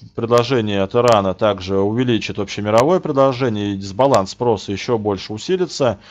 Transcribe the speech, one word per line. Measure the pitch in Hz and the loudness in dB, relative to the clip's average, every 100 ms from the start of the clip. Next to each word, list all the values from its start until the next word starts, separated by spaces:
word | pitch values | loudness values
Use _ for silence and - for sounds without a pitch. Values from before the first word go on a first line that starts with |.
| 110 | -14
предложение | - 113 120 113 131 107 101 | -6 2 2 2 0 0 -2
от | 95 | 0
Ирана | 120 120 110 98 | 2 4 4 2
также | 92 107 98 92 98 | 0 0 0 -2 0
увеличит | 101 113 127 110 - - | 0 0 0 -2 -2 -8
общемировое | 98 - 104 113 139 180 | -8 -6 2 2 4 2
предложение, | 156 135 135 123 131 104 101 | 0 2 2 2 -2 -2 -2
и | 98 | -4
дисбаланс | 98 98 139 117 95 | -6 0 2 2 0
спроса | - 120 104 - | -2 0 0 -2
ещё | 98 - 117 | -6 -2 -2
больше | 104 95 - | 0 -4 -6
усилится. | 107 - 185 180 - 127 101 - | -10 -2 -2 -2 0 -2 -2 -10